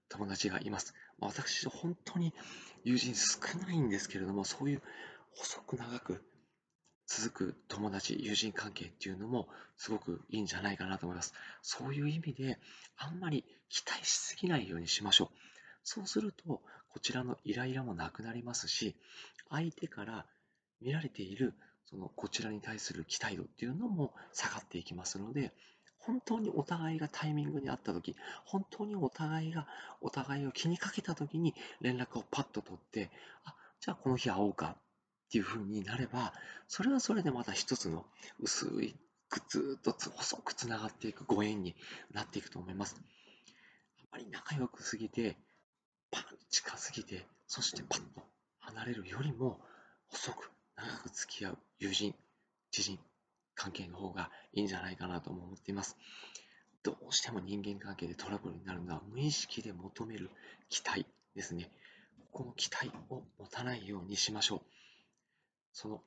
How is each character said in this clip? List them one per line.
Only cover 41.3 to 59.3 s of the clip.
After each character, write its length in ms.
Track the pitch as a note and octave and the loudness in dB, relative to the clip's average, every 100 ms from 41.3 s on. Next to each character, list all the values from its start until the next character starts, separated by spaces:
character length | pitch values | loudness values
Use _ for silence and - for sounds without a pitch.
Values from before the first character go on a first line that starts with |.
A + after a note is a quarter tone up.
| G2+ | 6
縁 180 | G#2+ G#2+ | 6 2
に 140 | F2+ - - - - | -2 -6 -12 -12 -6
な 120 | G#2 | -6
っ 40 | G#2+ | -4
て 120 | G2+ | -4
い 20 | |
く 80 | - | -6
と 80 | - | -8
思 140 | F2+ | -6
い 20 | |
ま 120 | F#2 G2 | -4 -4
す。 100 | - - - - - - - - - _ _ | -6 -16 -20 -20 -20 -20 -20 -20 -20 _ _
あ 80 | - | -14
ま 60 | - | -12
り 100 | G3+ | -10
仲 260 | - - D3 | -10 -2 2
良 140 | B2 | 2
く 140 | - | 0
す 140 | - G#2+ | -4 -2
ぎ 120 | G#2+ | 0
て、 280 | - A2 - - _ _ _ _ _ _ | 4 2 2 -10 _ _ _ _ _ _
パ 120 | - | -6
ン 20 | |
と 140 | - - _ | -6 -14 _
近 280 | - - - | 0 2 -4
す 160 | - | -4
ぎ 100 | A2+ | -6
て、 240 | - F#2 - _ - | -6 -8 -10 _ -8
そ 140 | - | 0
し 140 | - - | 0 0
て 80 | |
パ 140 | - - | 0 -2
ッ 160 | - | -2
と 120 | - - _ _ _ | -14 -18 _ _ _
離 260 | - A2 A#2 | -12 -6 -2
れ 80 | |
る 160 | A2+ F#2 | -2 -4
よ 120 | G2+ | 0
り 120 | D3 | 0
も、 260 | A#2 B2+ - - - - - _ | 2 0 0 -10 -20 -20 -20 _
細 240 | - - | -6 -6
く 200 | - - - _ - | -6 -10 -16 _ -10
長 220 | A#2 - | -8 -6
く 100 | - | -6
付 240 | - - | -6 -6
き 120 | - G2 | -4 -4
合 60 | |
う 60 | E2+ - _ | -4 -10 _
友 100 | G2 | 2
人、 260 | F#2+ G#2 - _ _ _ _ _ | 4 2 0 _ _ _ _ _
知 100 | - | 0
人 160 | F#2+ F#2+ - _ _ _ _ - | 0 -2 -10 _ _ _ _ -6
関 160 | G2 | -4
係 160 | E2+ F#2 | -4 -6
の 100 | F2+ | -6
方 140 | F#2+ | -6
が 200 | F#2 E2+ - - | -4 -4 -6 -4
い 80 | - | 0
い 20 | |
ん 40 | G2+ | 2
じ 80 | F#2 | 0
ゃ 60 | |
な 100 | F#2 | -4
い 40 | F#2 | -4
か 120 | F2+ | -4
な 120 | F2 | -4
と 140 | - | -4
も 100 | F2+ | -8
思 120 | F2 F#2+ | -8 -10
っ 20 | |
て 140 | - | -4
い 20 | |
ま 100 | G2 | -4
す。 140 | F#2+ - - - - - - - _ _ | -4 -8 -18 -16 -14 -16 -18 -20 _ _
ど 120 | - - - | -2 -2 2
う 20 | |
し 100 | - | 2
て 100 | - | 2
も 80 | A2 | -2
人 220 | F#2 G2+ | -2 -2
間 180 | G2+ G2+ | -2 -6
関 160 | G2+ F#2+ | -8 -6
係 120 | E2+ | -6
で 60 | |
ト 160 | E2+ - | -4 -4
ラ 80 | G2+ | -4
ブ 120 | F#2+ | -4
ル 60 | E2+ | -6
に 80 | |
な 100 | F#2+ | -6
る 100 | F2+ | -6
の 100 | F2 | -4
は、 80 | D#2 G2+ | -6 -4
無 100 | A#2 | 0
意 120 | D3+ | 2